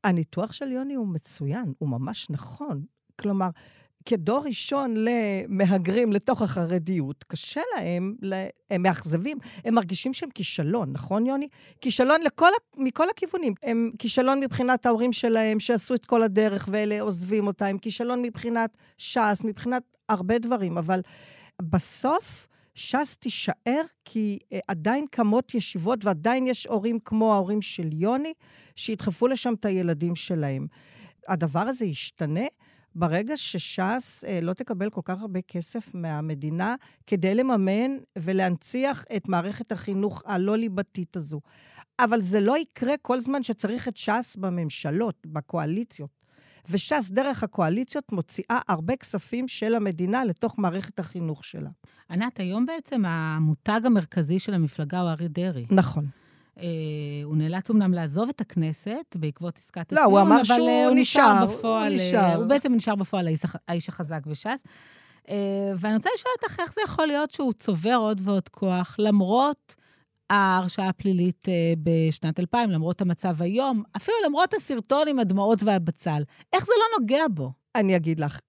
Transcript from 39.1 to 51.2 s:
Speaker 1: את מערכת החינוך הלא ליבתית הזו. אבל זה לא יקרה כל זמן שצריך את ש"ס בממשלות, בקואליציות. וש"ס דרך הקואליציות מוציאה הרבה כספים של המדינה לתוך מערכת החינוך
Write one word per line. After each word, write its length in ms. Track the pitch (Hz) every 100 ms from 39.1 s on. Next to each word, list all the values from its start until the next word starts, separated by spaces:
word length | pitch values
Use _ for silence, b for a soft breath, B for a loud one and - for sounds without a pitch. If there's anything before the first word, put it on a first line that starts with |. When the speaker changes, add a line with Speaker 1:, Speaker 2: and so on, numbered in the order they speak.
| 214
Speaker 1:
את 120 | -
מערכת 440 | 180 180 202 233
החינוך 520 | 190 - 196 202 - 196
הלא 320 | 190 190 220
ליבתית 580 | 226 190 196 - 175 185
הזו. 260 | 147 151 B B B B B -
אבל 220 | 240 233
זה 180 | 185 208
לא 180 | 202 285
יקרה 360 | 330 - 247 285
כל 180 | - 254
זמן 240 | 240 277
שצריך 440 | 240 226 202 240 -
את 100 | -
ש"ס 380 | - 220 247 208
בממשלות, 760 | 190 180 160 - 143 160 226 - 160
בקואליציות. 960 | 156 143 170 151 185 233 - 143 _ b b b b -
וש"ס 400 | 180 - 302 190
דרך 300 | 196 269 262
הקואליציות 680 | 208 - 160 190 254 294 -
מוציאה 480 | 196 160 - - 247 -
הרבה 280 | 175 165 262
כספים 520 | - 202 - 240 254
של 280 | - 220 233
המדינה 500 | 202 165 180 240 247
לתוך 340 | 165 226 220
מערכת 400 | 190 180 190 -
החינוך 460 | 160 180